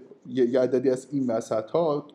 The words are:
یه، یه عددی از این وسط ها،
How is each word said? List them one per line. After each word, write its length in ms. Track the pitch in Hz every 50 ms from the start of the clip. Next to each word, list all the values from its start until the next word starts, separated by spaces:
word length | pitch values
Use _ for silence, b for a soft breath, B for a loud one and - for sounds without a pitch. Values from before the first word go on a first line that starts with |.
| - - - - _ -
یه، 180 | 123 127 127 120
یه 100 | 123 127
عددی 300 | 127 123 135 127 127 135
از 180 | 127 127 - -
این 160 | 147 139 131 123
وسط 420 | 113 113 117 - 120 110 110 -
ها، 380 | - 160 170 160 147 147 143 - -